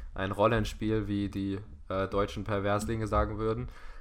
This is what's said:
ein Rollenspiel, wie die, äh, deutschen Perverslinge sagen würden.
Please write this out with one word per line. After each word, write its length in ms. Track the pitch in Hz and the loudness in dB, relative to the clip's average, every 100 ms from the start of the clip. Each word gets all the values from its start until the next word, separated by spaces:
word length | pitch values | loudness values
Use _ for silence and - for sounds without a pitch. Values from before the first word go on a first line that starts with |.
| - | -8
ein 180 | - 95 | -4 -2
Rollenspiel, 760 | 101 110 113 107 - 107 110 101 | 4 6 6 2 0 0 2 2
wie 200 | 101 101 | 0 0
die, 300 | 98 98 98 101 - - | -2 -2 -4 -6 -12 -4
äh, 200 | 95 95 | -2 0
deutschen 360 | 101 101 - | 2 0 -2
Perverslinge 600 | 101 101 101 104 110 113 107 | -2 0 2 0 0 -2 2
sagen 320 | 104 107 107 | 2 2 0
würden. 300 | 110 110 123 - - - | -2 -2 -4 -10 -12 -12